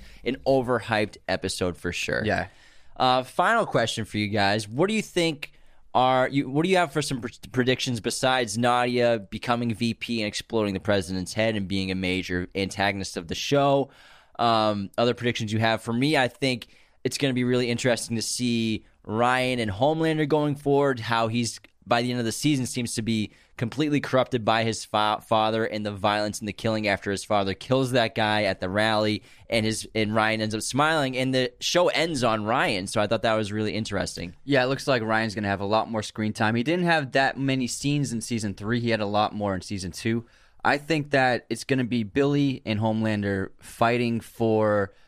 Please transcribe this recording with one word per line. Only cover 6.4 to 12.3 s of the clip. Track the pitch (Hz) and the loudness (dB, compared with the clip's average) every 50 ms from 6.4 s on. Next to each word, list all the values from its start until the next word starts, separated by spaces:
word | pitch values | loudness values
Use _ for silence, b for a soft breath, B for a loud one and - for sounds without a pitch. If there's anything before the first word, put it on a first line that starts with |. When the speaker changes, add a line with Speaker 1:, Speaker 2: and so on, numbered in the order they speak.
| - - | -2 0
Speaker 1:
what | 131 143 165 | -2 -2 0
do | 185 | 2
you | 190 180 | 2 2
have | 175 147 - | 2 2 0
for | 156 | -4
some | 143 - 139 123 | -2 -2 -4 -6
pr-, | 113 120 - - - - | -6 -10 -12 -12 -18 -6
predictions | - 123 123 123 131 - - 131 123 113 | 0 0 2 2 2 0 0 -2 -2 -2
besides | - 123 - - - 131 131 131 123 107 98 113 | -2 -4 -4 0 0 2 2 2 0 -2 -2 0
Nadia | 120 120 123 123 123 123 123 123 120 120 117 113 98 - | 2 2 4 2 2 0 2 2 2 2 2 0 -2 -8
becoming | - 110 - - 120 117 120 120 110 | -12 -10 -2 -2 0 0 0 -2 -2
V | 92 117 117 110 | -2 -2 -2 -2
P | - - - 120 113 | -4 -6 -6 -4 -2
and | 107 104 | -2 -4
exploding | 104 - - - - 113 107 104 98 | -4 -6 -10 -2 0 0 0 2 0
the | 95 | -2
president's | - - 104 101 90 87 95 92 90 - - | 0 2 0 2 2 -2 -4 -6 -6 -4 -2
head | 110 110 113 110 | 0 0 0 0
and | 107 98 87 | -2 -2 -2
being | 98 98 95 95 | -2 -2 -2 -2
a | 95 | -2
major | 92 95 90 92 92 92 - | -2 0 0 0 -2 -2 -2